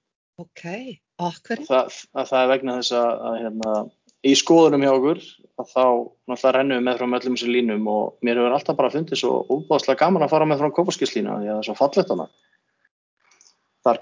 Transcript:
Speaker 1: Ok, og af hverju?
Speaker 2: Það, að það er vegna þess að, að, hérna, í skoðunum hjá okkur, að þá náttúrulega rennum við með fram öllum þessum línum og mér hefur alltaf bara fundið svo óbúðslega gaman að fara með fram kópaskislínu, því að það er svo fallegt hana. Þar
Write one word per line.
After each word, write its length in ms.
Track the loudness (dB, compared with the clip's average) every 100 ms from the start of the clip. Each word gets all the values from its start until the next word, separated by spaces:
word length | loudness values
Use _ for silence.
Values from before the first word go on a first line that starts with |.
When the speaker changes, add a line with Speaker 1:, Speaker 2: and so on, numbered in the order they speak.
| _ _ _ -20
Speaker 1:
Ok, 220 | -20 -16 -12 -12 -12 -18 _ -8
og 60 | -6
af 120 | -6 -8
hverju? 220 | -8 -2
Speaker 2:
Það, 300 | 0 0 -6 -12 -8
að 140 | -2
það 120 | 0
er 60 | 2
vegna 280 | 2 -2 -4
þess 160 | -2 0
að, 140 | 0 -2 -6
að, 60 | -6
hérna, 300 | -6 -6 -4 -2 -4 _ _ _ 2
í 80 | 2
skoðunum 480 | 6 6 6 6 4
hjá 60 | 2
okkur, 260 | 2 -2 -6 -20 _ -14
að 80 | -6
þá 140 | 0 2
náttúrulega 680 | 2 -2 _ -12 0 2 2
rennum 220 | 2 0
við 80 | 0
með 100 | -2
fram 160 | -2 -2
öllum 160 | -2 -4
þessum 160 | 0
línum 340 | 0 0 0 -2
og 340 | -2 -2 -4 -2
mér 140 | 2
hefur 140 | 2 0
alltaf 220 | -2 0
bara 120 | 0
fundið 280 | -2 -6 -4
svo 140 | -2 -2 -2
óbúðslega 500 | -4 0 0 0 2
gaman 240 | 2 2 2
að 80 |
fara 140 | 2 2
með 140 | 0
fram 100 | 0 0
kópaskislínu, 580 | 0 0 -2 -2 -4 -6
því 140 | -6
að 20 |
það 80 | -6
er 80 | -4
svo 80 | 0
fallegt 360 | 0 2 0 -2
hana. 120 | -6 _ _ _ _ _ _ _ _ _ _ _ _ _ _ _ 0
Þar 160 | 0